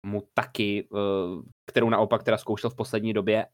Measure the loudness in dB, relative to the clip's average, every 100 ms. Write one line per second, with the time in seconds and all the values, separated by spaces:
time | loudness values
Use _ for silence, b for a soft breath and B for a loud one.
0 | -4 -6 -2 -4 -4 -2 0 0 -4 -2
1 | 0 0 -2 -6 -12 -20 -2 2 4 4
2 | 4 2 2 0 0 -4 -4 -6 -4 -2
3 | 0 0 2 0 0